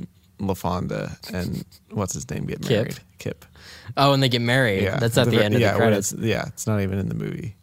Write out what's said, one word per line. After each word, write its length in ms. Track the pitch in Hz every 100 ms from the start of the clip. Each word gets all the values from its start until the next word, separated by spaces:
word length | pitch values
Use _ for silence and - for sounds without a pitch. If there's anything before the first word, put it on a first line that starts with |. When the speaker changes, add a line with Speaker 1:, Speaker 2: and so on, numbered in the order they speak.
| - _ _ _
Speaker 1:
LaFonda 800 | 98 92 87 90 78 52 85 82 -
and 300 | 90 87 - - - _
what's 220 | 214 95
his 160 | 78 -
name 160 | - -
get 160 | -
Speaker 2:
Kip. 80 | -
Speaker 1:
married. 300 | 107 - - - _
Kip. 260 | - - - - - - - 131
Speaker 2:
Oh, 160 | 139
and 100 | 135
they 60 | 135
get 120 | 120
married. 420 | 120 131 123 98
Speaker 1:
Yeah. 160 | 98 -
Speaker 2:
That's 180 | 117 131
at 60 |
the 80 | 120 113
Speaker 1:
ver-, 40 |
Speaker 2:
end 120 | 104 120
of 40 |
Speaker 1:
yeah, 120 | 110
Speaker 2:
the 60 | 110
Speaker 1:
when 80 | 117
Speaker 2:
credits. 240 | 101 101
Speaker 1:
it's, 100 | -
yeah, 220 | 113 101 -
it's 180 | - -
not 120 | 107
even 180 | 95 98
in 80 | -
the 80 | 55
movie. 400 | 101 - - -